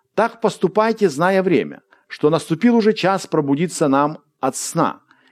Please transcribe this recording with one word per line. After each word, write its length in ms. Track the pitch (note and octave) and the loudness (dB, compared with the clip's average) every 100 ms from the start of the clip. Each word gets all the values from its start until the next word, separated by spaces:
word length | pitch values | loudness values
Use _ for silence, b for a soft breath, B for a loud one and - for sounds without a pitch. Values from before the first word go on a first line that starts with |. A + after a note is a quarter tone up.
| b | b
«Так 280 | - A3+ - | -2 -2 0
поступайте, 640 | G#3+ - F3+ G#3+ A3 A3 G3+ | -4 -2 -2 0 0 0 -2
зная 340 | C3+ F3 F#3+ | 0 0 2
время, 380 | F#3 D3+ D#2 C#2+ _ b b | 2 0 -2 -10 _ b b
что 220 | - D3+ | -2 0
наступил 480 | D#3 - D#3+ A#3+ A#3 | 0 -2 0 2 4
уже 160 | G#3+ | 2
час 340 | G#3+ F3 F#3+ - | 0 0 -2 -2
пробудиться 600 | D#3+ C#3+ C#3 F3 - D#3 | -2 0 -2 -2 -2 0
нам 300 | C3+ D3 D#3 _ _ | 2 0 -4 _ _
от 160 | C3+ - | -6 -6
сна, 440 | - E3 C3 - _ b b | -6 -2 -2 -4 _ b b